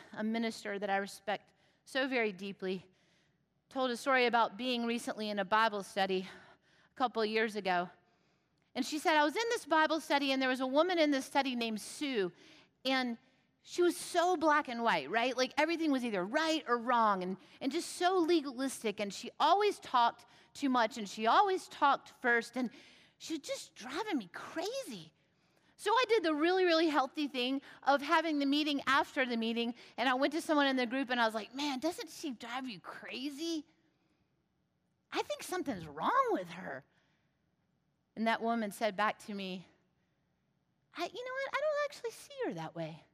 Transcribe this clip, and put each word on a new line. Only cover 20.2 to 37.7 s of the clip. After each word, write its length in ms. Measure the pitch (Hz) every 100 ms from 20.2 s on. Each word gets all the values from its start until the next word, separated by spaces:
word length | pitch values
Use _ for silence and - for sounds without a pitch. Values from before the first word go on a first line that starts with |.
| - - _
too 140 | - 277
much, 280 | 254 220 240
and 120 | 196
she 180 | - 220
always 420 | 302 403 370 -
talked 440 | - 285 254 - -
first, 360 | 254 233 220 254
and 140 | 254 - - - _ _
she 160 | -
was 80 | 311
just 320 | - 539 -
driving 440 | - 220 285 427 320
me 120 | 180
crazy." 800 | - - 320 370 539 427 208 156 _ _ _ _ _ _ _
So 140 | -
I 120 | 440 480
did 120 | 453
the 120 | 339
really, 320 | 302 330 370 370
really 220 | 320 330
healthy 380 | 294 262 - 285
thing 360 | 254 247 269 - -
of 180 | - 277
having 360 | 277 330 320 294
the 60 |
meeting 380 | 277 294 311 285 240
after 380 | 277 - -
the 140 | 254 233
meeting, 360 | 226 226 233 240 - -
and 140 | 247
I 40 |
went 200 | 254 285
to 80 | 302
someone 240 | - 302 277
in 100 | 262
the 80 |
group, 240 | 247 262 247
and 100 | 247
I 60 |
was 100 | 226
like, 200 | 220 202
"Man, 240 | 262 294 262
doesn't 320 | 311 359 339
she 220 | - 320
drive 360 | 233 233 247 262
you 120 | 185
crazy? 840 | - - 185 220 269 277 330 330 285 _ _ _ _ _ _ _ _ _ _ _ _ _ _
I 120 | -
think 200 | 453 587
something's 440 | - 370 285 196 160
wrong 420 | 277 - 494 523
with 180 | 359 175
her." 340 | 170 180 135 - _ _ _ _ _ _ _ _